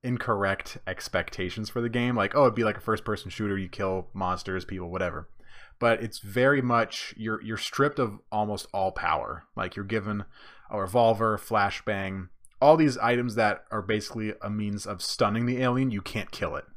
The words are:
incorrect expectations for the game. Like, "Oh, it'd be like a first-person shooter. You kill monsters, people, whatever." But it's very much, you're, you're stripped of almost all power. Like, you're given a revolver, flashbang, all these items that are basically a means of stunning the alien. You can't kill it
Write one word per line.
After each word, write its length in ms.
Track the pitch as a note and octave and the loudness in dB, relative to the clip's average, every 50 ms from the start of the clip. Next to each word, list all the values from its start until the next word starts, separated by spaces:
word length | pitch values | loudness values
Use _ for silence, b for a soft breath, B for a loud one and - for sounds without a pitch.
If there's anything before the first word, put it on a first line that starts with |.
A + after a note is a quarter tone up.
| - | -2
incorrect 760 | B2+ B2 A#2+ - - A2+ G2+ G2 G2 G2 - - - - - - | -2 -2 -2 0 0 0 2 2 2 0 0 -4 -12 -12 -10 -8
expectations 840 | - A2 - - - - F#2 F2 - - - F#2+ F2 - - G#2+ G2+ | -8 -8 -8 -8 -4 -2 -2 -2 -2 -4 -6 -6 -4 -4 -6 -8 -4
for 100 | - B2 | -4 -2
the 80 | A#2 A#2+ | -2 0
game. 260 | A2+ B2 A#2+ B2 B2 | 0 0 0 2 2
Like, 200 | A#2 G2 G2+ - | 2 0 2 6
"Oh, 60 | C#3+ C#3+ | 6 6
it'd 120 | B2+ G#2 | 6 6
be 80 | A#2 A#2 | 4 2
like 120 | G#2+ G#2 | 2 0
a 40 | - | -2
first-person 500 | - - A2 G#2 - - G#2+ G2 - F#2+ | -2 -2 -2 -2 0 -4 -4 -4 -4 -10
shooter. 260 | - - A2 G#2 G2 G2 | -6 -4 -2 -2 0 -2
You 100 | F#2+ F2+ | -2 -6
kill 400 | - - G2 F#2+ F#2+ F#2+ F2+ - - | -4 -4 -2 0 0 -2 -4 -6 -6
monsters, 520 | G2 F#2+ F2+ F#2 F2+ - - F#2 F#2 F2+ | -4 -2 0 -2 -2 -4 -4 -6 -6 -4
people, 260 | - G2+ F#2 F2+ E2+ | -6 -8 -8 -8 -6
whatever." 380 | F2 F#2 F#2 F2 E2 D#2+ E2+ - - B B B B B B B B B | -4 -2 -2 -2 -4 -6 -10 -12 -16 B B B B B B B B B
But 240 | - A#2 A#2 - A#2 | 2 2 2 2 0
it's 160 | A2+ - - | -6 -8 -10
very 420 | - G2+ G2 B2 B2+ C3+ C#3+ C#3+ C3 | -12 -4 0 4 4 6 6 4 4
much, 520 | B2 A#2 A#2 A2+ - - - - - - | 4 4 4 2 2 -2 -10 -10 -10 -10
you're, 260 | - A2 A2 G#2+ - - | -8 -4 -4 -4 -4 -4
you're 140 | A2 A2 | -6 -6
stripped 420 | G#2+ - - - - C3+ D3 D3 - | -6 -6 -6 0 2 2 2 4 0
of 220 | C3 A2+ G2+ G#2 _ - | -2 -2 -2 -8 _ -4
almost 360 | - G#2+ G#2+ G#2 G#2 G2 - - - | 0 0 0 0 0 -4 -6 -6 -2
all 200 | G2+ F#2+ F#2+ F#2 | 0 0 0 -2
power. 520 | - - E2 D#2 C#2+ A#1 G#1+ - D#2+ - _ _ | -2 0 0 0 0 0 -4 -8 -10 -12 _ _
Like, 180 | - - F#2+ - | -6 -6 -4 -4
you're 80 | - G2+ | -8 -6
given 400 | G2 A2 A2 G2 G#2 G#2 G#2 G2+ B B B B B B B B B | -2 -2 -2 -2 -2 -4 -4 -6 B B B B B B B B B
a 100 | - G#2 | -6 -4
revolver, 580 | G2 F#2+ G2 B2 A#2 A2+ A2+ G#2 A2+ A2 G#2+ G2+ | -4 0 4 6 6 6 6 4 4 2 2 0
flashbang, 920 | - - A2+ G#2+ G2+ G2+ - - - - G#2+ G2 G2 F#2+ F#2+ F#2+ F#2 F2+ - - - - _ - | -4 0 2 2 2 2 0 -4 -4 -2 -2 -2 -2 -4 -4 -6 -8 -10 -14 -20 -20 -20 _ 4
all 160 | B2+ C#3+ D#3 | 8 8 8
these 200 | D#3+ D#3 D3 B2 - | 8 8 4 4 2
items 360 | - A2+ B2 B2 B2 B2 G#2+ | 2 2 2 2 0 0 2
that 300 | A2+ A2 G#2 G2+ - - - | 2 2 2 2 0 -6 -6
are 120 | - G#2+ F#2+ | -6 -6 -2
basically 500 | F#2+ A2 G#2+ G#2 - - A2+ A2 G#2+ G2+ - - | 0 0 0 0 -4 -6 -4 -4 -4 -6 -6 -6
a 60 | G2+ | -6
means 360 | G#2 G#2 G#2+ G#2 G2+ G2+ - | -4 -2 -2 -2 -4 -4 -6
of 160 | G2+ G#2 F#2 - | -8 -8 -6 -6
stunning 420 | - - - A#2+ G#2 G#2 A2+ A#2+ | -6 0 2 2 4 4 2 2
the 140 | A#2+ B2+ B2 C3 | 0 0 2 2
alien. 280 | B2 B2 B2+ C3+ C3 | 2 2 2 2 2
You 120 | A2+ G2+ G2 | 0 -2 -6
can't 280 | - - A2+ F#2+ - | -6 -6 -6 -6 -6
kill 260 | - - - E2 D2 | -6 -6 -4 -4 -4
it 80 | D2+ - - - | -6 -10 -10 -18